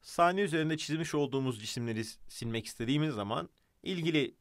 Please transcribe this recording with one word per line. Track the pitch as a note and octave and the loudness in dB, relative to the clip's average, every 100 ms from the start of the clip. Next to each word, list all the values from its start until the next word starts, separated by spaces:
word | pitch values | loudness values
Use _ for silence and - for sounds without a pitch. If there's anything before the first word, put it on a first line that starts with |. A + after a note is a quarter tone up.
Sahne | - - E3+ F#3 | -8 4 4 6
üzerinde | G3+ D#3+ D#3 D#3 | 2 2 2 0
çizmiş | - D#3 D#3+ | -2 -2 0
olduğumuz | D3+ C#3+ C3+ C3 A2+ | 0 2 2 0 -2
cisimleri | A2+ - A#2 A2 | -6 -4 -2 -2
silmek | A2+ - - - A#2 A2+ G#2+ | -4 -8 -16 -8 -4 -4 -6
istediğimiz | - A#2 D3 D#3 | -6 0 2 2
zaman | A#2 G2+ B2 - _ _ _ | 0 -2 -2 -4 _ _ _
ilgili | - F#3 E3 D#3 C3+ - | -6 -2 2 2 0 -4